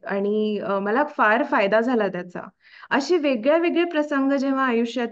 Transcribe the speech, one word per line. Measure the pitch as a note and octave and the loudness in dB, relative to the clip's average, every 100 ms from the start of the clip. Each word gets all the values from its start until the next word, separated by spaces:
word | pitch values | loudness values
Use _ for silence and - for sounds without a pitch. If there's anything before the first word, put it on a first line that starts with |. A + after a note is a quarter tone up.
| - | -6
आणि, | G3 G3+ G#3+ G#3+ G#3 | -4 0 0 -2 -4
अ, | - G3 | -2 -2
मला | G3+ A#3 | 0 0
फार | D4 - A3 A3+ | 0 2 2 2
फायदा | D4 C4+ G3+ A3 | 0 0 2 2
झाला | A#3 A#3+ G3 | 2 0 0
त्याचा. | F3 F3+ - - _ _ - - | -4 -10 -12 -14 _ _ -18 -4
असे | C4+ C#4 F4 | -2 2 2
वेगळे | C#4+ A#3+ A#3+ E4 | 2 0 2 2
वेगळे | E4+ D4 | 2 0
प्रसंग | F4 - D4 C#4+ C4+ | 0 -2 -2 0 0
जेव्हा | C#4 C#4 C4+ | 0 0 0
आयुष्यात | C4 A3+ A#3 B3+ A#3 | 0 0 -2 -4 -4